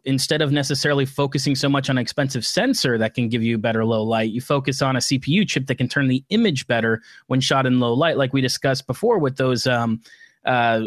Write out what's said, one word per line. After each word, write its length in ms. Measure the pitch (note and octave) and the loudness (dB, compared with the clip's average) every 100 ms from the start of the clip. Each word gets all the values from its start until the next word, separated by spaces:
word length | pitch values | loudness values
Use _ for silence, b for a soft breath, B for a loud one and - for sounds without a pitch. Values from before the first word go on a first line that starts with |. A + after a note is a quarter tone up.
| C3+ | -2
instead 360 | C3+ - D3+ | -2 0 0
of 120 | D3+ | 0
necessarily 520 | D3 C#3 C#3 D3+ C#3+ C3+ | 0 0 0 0 2 0
focusing 500 | - C#3+ C#3+ C#3 C3+ | -2 -2 -2 0 0
so 120 | C#3 | 0
much 220 | C#3 C3+ | 0 0
on 80 | C3 | 0
an 40 | |
expensive 440 | A#2 - C#3 C3 - | -2 -2 -2 -2 -4
sensor 520 | - B3 C4 C#3 A#2 | 0 0 0 0 0
that 160 | A2 | 0
can 140 | - A#2+ | -2 -2
give 160 | A#2+ | 0
you 140 | A2+ A#2 | 0 0
better 260 | A#2 A2+ | 0 0
low 180 | A2 A2+ | 0 0
light, 300 | A2 A2+ A2 | 0 0 -2
you 80 | A2 | -4
focus 420 | - C#3+ C#3 C3+ | -2 -2 -2 -2
on 140 | C#3 C3 | 0 0
a 60 | |
C 180 | - C3+ | 0 -2
P 140 | C3 | 0
U 100 | E3+ | 0
chip 240 | F#3+ - C3+ | 0 -2 -4
that 80 | C3 | -2
can 140 | B2 | -2
turn 180 | - C3+ | 0 0
the 160 | C3 - | 0 -2
image 360 | G#3+ A3+ C3+ - | 0 0 0 -2
better 340 | A#2 A2+ A2+ B B B | 0 0 -2 B B B
when 140 | C3 | -2
shot 240 | C3 C#3 C3 | 2 2 2
in 160 | B2+ | 2
low 120 | A#2+ | 2
light, 240 | A#2+ E3 C#3 | 2 2 0
like 140 | C3+ | 0
we 80 | C3+ | 0
discussed 480 | C3 - C#3+ C3+ - | -2 -2 -2 -2 -4
before 320 | B2 A3 A3 | -4 0 2
with 160 | C#3+ C3 | 0 0
those, 320 | C3 B2 C3 | 0 0 0
um, 320 | B2 A#2 A2 B B B B A2+ | 0 0 -4 B B B B -2
uh, 400 | B2+ A#2+ A2+ | 2 2 0